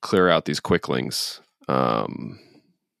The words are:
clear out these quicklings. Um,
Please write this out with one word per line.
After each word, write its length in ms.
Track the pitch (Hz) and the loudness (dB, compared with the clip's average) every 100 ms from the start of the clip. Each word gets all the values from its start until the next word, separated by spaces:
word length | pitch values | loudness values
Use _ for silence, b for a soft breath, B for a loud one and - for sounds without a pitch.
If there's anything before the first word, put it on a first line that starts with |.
clear 260 | - 95 90 | -2 2 4
out 160 | 80 | 4
these 160 | - 73 | 2 -4
quicklings. 800 | - 87 - 65 62 - - - _ _ - | 0 0 0 -2 -2 -6 -8 -10 _ _ -2
Um, 720 | 65 62 57 50 - 58 - b b b b _ _ | 0 2 0 -4 -8 -12 -14 b b b b _ _